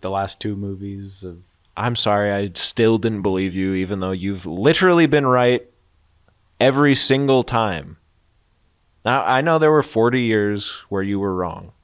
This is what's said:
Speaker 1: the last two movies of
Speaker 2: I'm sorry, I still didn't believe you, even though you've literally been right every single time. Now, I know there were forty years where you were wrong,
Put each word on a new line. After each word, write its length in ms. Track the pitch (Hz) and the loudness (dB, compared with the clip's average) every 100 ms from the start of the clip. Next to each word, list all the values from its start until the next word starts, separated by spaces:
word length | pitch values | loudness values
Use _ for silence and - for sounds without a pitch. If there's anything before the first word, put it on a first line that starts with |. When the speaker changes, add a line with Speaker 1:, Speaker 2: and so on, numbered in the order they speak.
Speaker 1:
the 100 | 95 | -6
last 300 | 98 98 - | -4 -4 -6
two 160 | 107 101 | -8 -6
movies 680 | 101 95 101 98 98 95 | -8 -8 -10 -12 -14 -16
of 160 | 95 87 _ _ _ | -16 -16 _ _ _
Speaker 2:
I'm 220 | - 113 120 | -6 -4 -2
sorry, 340 | - 104 104 | 0 0 0
I 200 | 101 101 | -2 -4
still 440 | 87 - - 113 113 | -6 -6 0 2 2
didn't 240 | 117 107 | 0 -2
believe 320 | 98 95 95 | -2 -2 -2
you, 180 | 90 95 | -2 -2
even 280 | 95 92 101 | -2 -4 -4
though 100 | 92 | -4
you've 340 | 95 92 98 | -4 -6 -6
literally 600 | 87 85 120 165 185 170 160 | -8 -2 2 4 4 4 4
been 200 | 147 135 | 2 2
right 400 | 127 123 123 - _ _ _ _ _ _ _ _ - | 2 2 2 -2 _ _ _ _ _ _ _ _ 0
every 340 | 127 135 147 | 2 4 4
single 480 | 135 - 135 139 131 | 4 2 2 2 2
time. 540 | 120 120 110 87 71 78 _ _ _ _ _ _ _ _ _ _ 110 | 2 0 0 -4 -10 -18 _ _ _ _ _ _ _ _ _ _ -2
Now, 180 | 131 | 0
I 160 | 90 127 | 2 0
know 180 | 156 160 | 2 4
there 120 | 147 | 4
were 100 | 151 | 4
forty 380 | 139 113 113 127 | 2 2 2 2
years 640 | 120 110 104 104 - - - | 2 2 0 -2 -6 -12 -8
where 120 | 101 | -6
you 160 | 98 101 | -2 -2
were 160 | 98 | -2
wrong, 380 | 92 90 80 85 - | -2 -4 -6 -14 -20